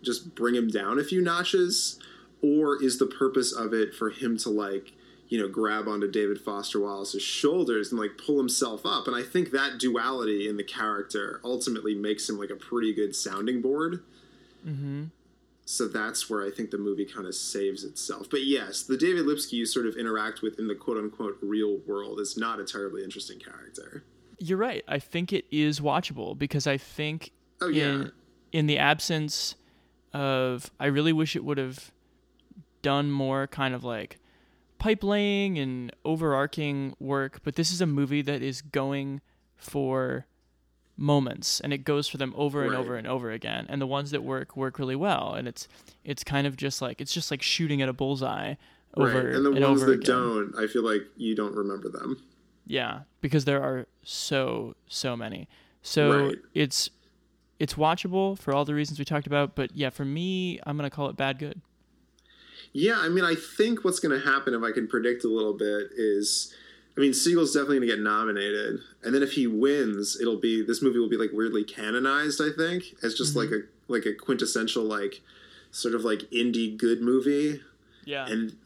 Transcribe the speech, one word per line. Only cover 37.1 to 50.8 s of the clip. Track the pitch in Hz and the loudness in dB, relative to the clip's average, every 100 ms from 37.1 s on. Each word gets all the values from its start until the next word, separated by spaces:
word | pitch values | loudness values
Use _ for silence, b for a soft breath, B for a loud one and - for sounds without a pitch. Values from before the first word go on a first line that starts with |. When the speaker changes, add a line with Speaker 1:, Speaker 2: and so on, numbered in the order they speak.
| 139 135 - | -2 -2 -6
Speaker 2:
but | 151 143 | -6 -2
this | 160 | 0
is | 180 | 2
a | 170 | 2
movie | 143 135 147 | 2 2 0
that | 139 143 | 0 -2
is | 131 127 | -4 -6
going | 147 143 135 139 139 139 - _ _ _ | -4 -2 -2 -4 -4 -8 -12 _ _ _
for | - 143 135 131 127 127 - _ _ _ _ _ _ - | -8 -4 -2 0 -2 -4 -8 _ _ _ _ _ _ -2
moments, | 143 143 127 - - - | 4 4 4 -2 -2 -2
and | 143 | -2
it | 139 | -4
goes | 135 143 143 | 0 0 0
for | 139 | -4
them | 131 127 | -6 -2
over | 147 143 | -2 0
and | 135 | 0
Speaker 1:
Right. | 131 | -2
Speaker 2:
over | 120 120 | -4 -4
and | 117 | -4
over | 131 117 | -4 -4
again, | 113 113 113 - | -6 -6 -6 -4
and | 139 | -4
the | 131 | -2
ones | 139 143 | -2 -2
that | 143 | -4
work, | 127 131 - 135 | -4 -6 -6 -6
work | 135 135 | -6 -4
really | 131 135 | -4 -2
well, | 196 143 - | 0 0 -2
and | - 123 | -6 -8
it's, | - - B B B | -10 -16 B B B
it's | - 139 | -10 -8
kind | - 139 139 | -2 0 0
of | 131 | -2
just | 139 - | -4 -4
like, | 127 - | -6 -6
it's | 139 | -6
just | 165 - | -4 -4
like | 139 | -2
shooting | - - 160 143 | 0 0 2 2
at | 131 | 0
a | |
bullseye | 127 135 139 131 101 101 143 b b b - | 0 0 0 -2 -4 -6 -8 b b b 2
over | 131 131 | 4 4
Speaker 1:
Right. | 123 131 | 2 4
And | 143 | 4
the | |
Speaker 2:
and | 135 139 | 6 8
Speaker 1:
ones | 139 | 8
Speaker 2:
over | 135 | 8
Speaker 1:
that | 123 | 6
Speaker 2:
again. | 127 127 | 6 4
Speaker 1:
don't, | 120 110 101 117 | 4 0 -2 -2
I | 107 | 0
feel | 120 | 2